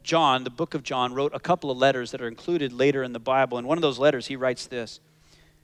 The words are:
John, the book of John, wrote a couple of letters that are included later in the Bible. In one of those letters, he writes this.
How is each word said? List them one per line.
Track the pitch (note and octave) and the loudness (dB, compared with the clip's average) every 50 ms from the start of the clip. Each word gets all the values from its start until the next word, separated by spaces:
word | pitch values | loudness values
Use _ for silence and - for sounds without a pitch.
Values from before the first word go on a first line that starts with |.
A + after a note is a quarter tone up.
John, | - - D#3+ E3 D#3 C#3 B2+ B2+ | -4 0 2 4 6 6 4 2
the | B2+ B2+ | 0 -4
book | B2 - E3+ - - | -6 -6 -6 -4 -4
of | D3 | -6
John, | C3 - C#3 B2+ B2 B2 B2 | -6 -4 -2 -2 -2 -2 0
wrote | C3+ C#3+ D3 | 0 -2 -2
a | - B2+ | -2 -2
couple | - E3 F3+ E3+ D#3 C#3+ | 0 0 0 0 0 -4
of | B2+ B2 | 0 2
letters | C3 C#3 C3 B2+ A#2+ - | 4 4 4 2 -2 -6
that | - B2+ | -8 -8
are | B2 | -8
included | A2+ A2+ - - E3+ F3 E3 C#3+ B2+ | -8 -8 -8 -4 -2 -2 0 -2 -2
later | B2 B2 C3+ C#3+ C#3 C#3 B2+ | 0 2 2 4 4 2 -2
in | B2+ | -4
the | A#2+ A#2 | -6 -6
Bible. | A2+ C3 C3 C3+ C3 B2 B2 B2 | -2 0 2 2 2 0 -2 -4
In | A#2+ | -2
one | C3 D#3+ E3+ | -2 0 2
of | |
those | D#3+ C#3+ B2 A#2+ | 0 0 2 2
letters, | C#3 D3+ D3 B2 A#2 | 2 2 2 2 -4
he | - C3+ | -8 -6
writes | B2+ B2+ C3 A#2+ - - | -2 -2 -2 -2 -4 -8
this. | - B2+ A#2+ A2+ - - - _ _ _ _ _ _ _ _ _ _ _ _ | -10 -8 -8 -8 -10 -12 -20 _ _ _ _ _ _ _ _ _ _ _ _